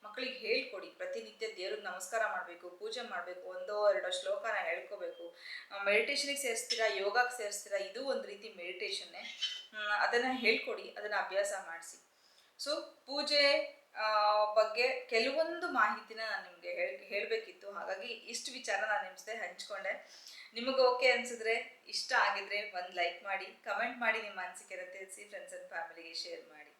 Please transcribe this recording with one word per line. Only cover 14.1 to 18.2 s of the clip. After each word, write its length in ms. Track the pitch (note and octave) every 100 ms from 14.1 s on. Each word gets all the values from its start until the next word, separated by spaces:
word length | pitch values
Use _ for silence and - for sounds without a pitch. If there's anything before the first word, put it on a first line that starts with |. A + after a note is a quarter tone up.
| G#3+ G#3 G#3+ G#3+
ಬಗ್ಗೆ 520 | A3 G#3+ A3 B3+ C4 -
ಕೆಲವೊಂದು 640 | A3+ B3 C#4+ D#4+ E4+ F4
ಮಾಹಿತಿನ 520 | C4+ G#3+ A3 G#3+ A3
ನಾನ್ 240 | A3 G3
ನಿಮ್ಗೆ 280 | F3+ F3 F3
ಹೇಳ್-, 320 | F3 F#3 F#3+
ಹೇಳ್ಬೇಕಿತ್ತು. 680 | F#3 G3+ G#3 A3 A3 F3+ G3
ಹಾಗಾಗಿ 360 | G3 F3 G3 A#3+
ಇಷ್ಟು 440 | A3+